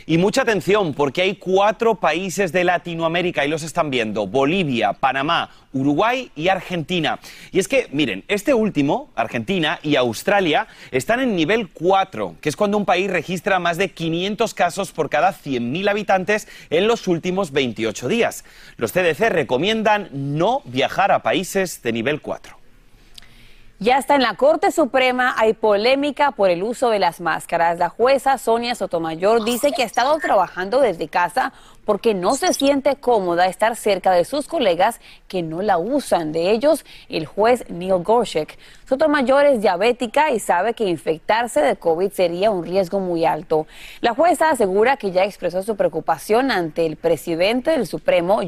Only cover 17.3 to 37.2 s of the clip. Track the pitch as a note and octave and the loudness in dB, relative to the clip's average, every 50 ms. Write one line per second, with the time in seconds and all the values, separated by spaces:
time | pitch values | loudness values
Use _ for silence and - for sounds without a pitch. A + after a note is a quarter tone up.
17.3 | F3 G3 G3 C#3+ C3+ D3 C3+ A#2+ G#2 A2 A2 A2 G2+ - A#2+ C3 G#3+ A#3+ G3+ A2 | -2 -2 -2 -2 0 -2 0 -2 -2 -2 -4 -4 -4 -4 -4 -2 0 0 0 0
18.3 | - - - - - - - - - - A#2+ G#2 - F3+ F3+ E3 D3+ - A3 A3+ | -2 -6 -16 -20 -20 -20 -20 -18 -10 -6 -4 -2 0 0 2 2 2 2 0 2
19.3 | - E3 B2+ - B2+ B2+ E3+ G#3 A3 A3 G#3 A3 G#3 G3+ F#3 - C3 C#3 C#3 C#3+ | 2 0 0 0 0 0 0 0 0 0 2 2 2 0 -2 -6 -10 -8 -6 -4
20.3 | D3 D#3 E3+ A3 B3+ C#4 - - A#2+ C3 B2+ A2 - E3+ F#3+ G3 D#3+ C3 - A2+ | -2 0 0 0 0 -2 -4 -6 -4 -2 -2 -2 0 0 2 2 2 2 2 0
21.3 | A#2+ F3 F#3+ - - G3 F#3+ E3+ - - - A#2 A2+ A#2 A2 C3+ D3+ C#3+ - G2+ | 0 -2 -2 -2 -2 -2 -2 -2 -4 -6 -4 -4 -4 -2 -2 -2 -4 -4 -6 -8
22.3 | E2+ - - - - - - - - - - - - - - - - - - - | -10 -10 -12 -20 -20 -20 -20 -20 -20 -20 -20 -20 -20 -20 -20 -20 -20 -20 -20 -20
23.3 | - - - - - - - - - - G3 A#3 B3+ C#4 - - C#4+ C#4 B3+ A3 | -20 -20 -20 -20 -20 -20 -20 -20 -10 -4 0 2 2 2 2 2 2 2 2 0
24.3 | F#3+ - B3+ D4 E4 D#4 G4+ F#4+ - E4+ D4+ A3+ - C4 C4 B3+ B3 B3+ B3 B3+ | 0 2 4 4 4 4 2 0 2 2 0 2 2 2 2 2 2 0 0 -2
25.3 | - - A3+ A3 A3 - - G#3+ G3+ G3+ A3 B3+ C4+ C#4 C#4+ D4 B3+ - D4 C#4 | 0 2 2 2 2 2 2 2 2 4 4 2 2 2 0 -2 0 0 0 0
26.3 | - - G3 F#3 F3 E3+ G3 A#3 A3+ - C4+ A#3 G#3+ G3 F3+ E3+ E3+ - E3+ D#3+ | 2 2 2 2 2 0 -2 -4 -4 -2 0 0 2 2 0 0 -2 -2 -4 -4
27.3 | D#3 D#3+ - - F3 E3+ E3 E3+ E3+ E3+ F3 E3+ - - A3+ C4 C#4 B3 - C4+ | -4 -4 -4 -4 -2 0 0 0 0 0 -2 -2 0 0 2 2 2 2 2 0
28.3 | C4+ - - A#3 A3+ A#3 A#3+ A#3+ A#3 - G3 F3+ - E3 E3 D#3+ D#3+ D#3+ F#3 G#3 | -2 0 0 0 0 0 0 -4 -6 -6 -6 -4 -4 -4 -4 -4 -4 0 2 2
29.3 | A3+ A#3 G#3 A#3+ B3 A3+ - C#4+ C#4+ - A#3+ G3+ - A#3+ B3 C#4 D#4 D4+ F4 D4+ | 2 2 2 0 -2 0 0 0 0 0 -2 -2 0 0 2 2 0 0 0 2
30.3 | B3 G3 E3+ - - F3 F#3 G3 A#3 C#4 C#4 G#3+ E3 F3 E3+ D3 - F3+ F3 E3+ | 2 2 2 0 -2 -6 -4 0 2 2 2 2 0 -2 -6 -4 -2 -2 0 0
31.3 | - B3+ B3 C4 - - - - - - - - G#3 - - A#3 G#3 F3+ F3 G#3 | 0 -2 -4 -4 -6 -12 -20 -20 -20 -10 -2 -2 -2 0 2 0 0 2 0 0
32.3 | C4+ - F4+ F4+ - - C#4 C#4 C#4+ C4+ - D4 C4 - - B3 A#3+ G#3 F#3 F3 | 0 0 0 0 0 2 2 2 2 2 2 0 -2 0 0 2 2 2 2 0
33.3 | E3+ E3+ F#3 F#3 F3+ - G#3+ A#3 A#3 - - G#3+ G3 F3 - F#3 F#3 F3 E3 - | 2 2 2 0 0 0 -2 -2 -2 -2 -2 0 0 0 2 2 4 2 2 0
34.3 | C4+ D4+ C4+ - E4 E4 B3 F#3+ E3+ E3 F#3+ A3+ - - - - - - _ - | -2 -6 -6 -4 -2 0 0 2 2 2 2 0 0 -4 -14 -20 -20 -20 _ -8
35.3 | G3 F#3 E3+ D#3 D#3+ E3+ G#3 G#3 F#3 E3 E3+ A#3 C#4+ C#4 - - G#3 E3+ D#3+ D3+ | -6 -6 -4 -4 -6 -4 -2 0 0 0 0 -2 -2 -2 -2 0 -2 -2 -2 -2
36.3 | D3+ E3 E3+ F#3+ A3 A3 C4+ D4+ E4 - - - - - - - - E3+ | -2 -2 0 2 2 2 2 2 2 2 -2 -12 -20 -20 -14 -8 -8 -8